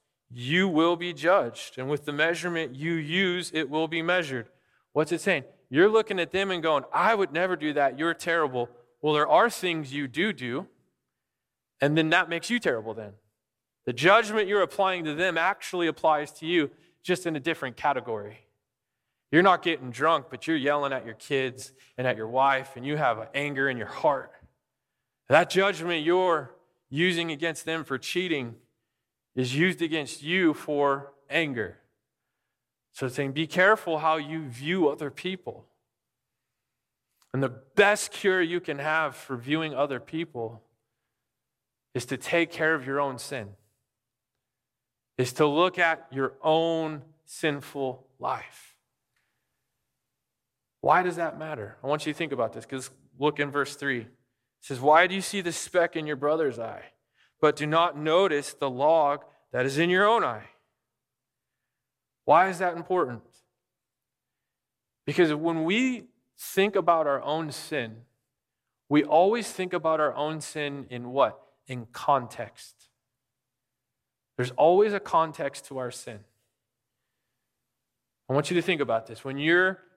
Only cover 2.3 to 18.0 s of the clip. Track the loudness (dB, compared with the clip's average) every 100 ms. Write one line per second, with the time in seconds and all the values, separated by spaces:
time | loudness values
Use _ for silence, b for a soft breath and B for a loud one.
2.3 | 0 -2 -4 -6 -6 -4 -4 -2 0 0
3.3 | -2 -4 -4 -2 -2 -2 -2 0 0 0
4.3 | -6 -8 _ _ _ _ -2 -2 -2 0
5.3 | -2 -4 _ _ 4 6 6 2 -2 -2
6.3 | -2 -2 0 0 0 0 0 2 2 0
7.3 | 0 -2 -2 -2 0 0 0 -4 -2 -2
8.3 | 0 0 -2 -6 -10 _ _ 0 2 6
9.3 | 6 4 2 -4 -4 -6 -8 -6 -2 -2
10.3 | -4 -6 -8 -10 _ _ _ _ _ _
11.3 | _ _ _ _ _ 0 2 4 2 2
12.3 | -4 -4 -2 0 -2 -4 -10 -12 -16 _
13.3 | _ _ _ _ _ -8 2 6 6 4
14.3 | -2 0 2 0 0 0 0 -4 -2 -2
15.3 | 0 -2 -2 -6 -2 -2 0 2 2 -2
16.3 | -8 -2 0 0 b b b -4 -2 -2
17.3 | -4 -4 -4 -6 -4 -2 -2